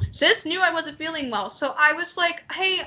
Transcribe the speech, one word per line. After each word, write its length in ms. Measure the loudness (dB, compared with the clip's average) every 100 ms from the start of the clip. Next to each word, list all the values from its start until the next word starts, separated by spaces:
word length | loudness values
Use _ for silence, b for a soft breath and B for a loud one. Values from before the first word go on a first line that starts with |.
| -4
sis 340 | 2 4 4
knew 160 | 0 0
I 100 | 0
wasn't 260 | 0 -6 -6
feeling 320 | -6 -4 -4
well, 180 | -4 -4
so 260 | -4 -4 2
I 180 | 2
was 220 | 2 -4 0
like, 340 | 0 0 -8
"Hey, 280 | -2 0 0